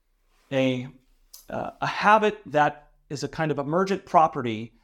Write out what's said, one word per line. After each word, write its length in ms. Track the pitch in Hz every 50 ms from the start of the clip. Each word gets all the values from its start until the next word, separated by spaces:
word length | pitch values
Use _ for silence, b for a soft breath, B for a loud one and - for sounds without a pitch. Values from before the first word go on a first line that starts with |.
| _ _ _ _ _ _ _ _ _ -
a, 360 | 135 131 131 131 127 127 127 143 - _ _ _ _ _ _ _ - - - -
uh, 220 | 135 123 120 120 - -
a 60 | 135
habit 500 | 131 - - 180 202 214 214 214 214 208 - -
that 420 | - 139 147 147 131 - - - _ _ _ _ -
is 140 | 151 127 139
a 40 | 131
kind 220 | - - 160 151
of 80 | 135 139
emergent 460 | 139 143 160 180 190 185 196 - -
property 680 | - - 170 160 160 - 147 120 117 110 107 117 - _ _